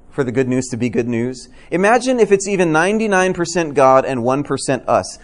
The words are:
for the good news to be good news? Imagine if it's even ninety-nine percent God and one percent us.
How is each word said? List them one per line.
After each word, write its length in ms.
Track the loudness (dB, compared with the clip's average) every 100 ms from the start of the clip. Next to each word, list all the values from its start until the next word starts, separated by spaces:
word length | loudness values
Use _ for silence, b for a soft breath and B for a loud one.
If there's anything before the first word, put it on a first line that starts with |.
| -10
for 160 | 0
the 80 | 0
good 160 | 2 0
news 160 | 0 -2
to 80 | -4
be 100 | -2
good 200 | -2 -2
news? 420 | -2 -4 -6 -14 B B
Imagine 480 | 0 2 2 2 2
if 140 | 2
it's 160 | 2 0
even 240 | 0 2
ninety-nine 640 | 2 0 0 0 0 0
percent 400 | -2 -4 -4 -2
God 320 | 2 4 4 2
and 180 | -2
one 180 | -2 -2
percent 460 | -2 -6 -4 -4 0
us. 300 | -2 -2 -10